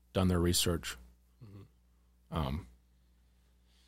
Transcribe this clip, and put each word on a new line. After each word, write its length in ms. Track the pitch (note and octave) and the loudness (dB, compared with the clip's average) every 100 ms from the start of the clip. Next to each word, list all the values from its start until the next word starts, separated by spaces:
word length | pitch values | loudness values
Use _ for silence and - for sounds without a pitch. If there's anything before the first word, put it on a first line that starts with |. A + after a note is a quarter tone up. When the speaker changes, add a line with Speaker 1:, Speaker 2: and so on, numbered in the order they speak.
| _ | _
Speaker 1:
done 160 | G2 F2+ | 0 4
their 100 | F2 | 4
research. 580 | F2 F2 - E2 - - - _ _ _ A2 | 4 2 2 0 -4 -12 -16 _ _ _ -20
Speaker 2:
Mm-hmm. 920 | G2 G2 _ _ _ _ _ _ - | -20 -20 _ _ _ _ _ _ -4
Speaker 1:
Um, 300 | C#2+ C#2+ - - _ _ _ _ _ _ _ _ _ _ | -2 -4 -8 -20 _ _ _ _ _ _ _ _ _ _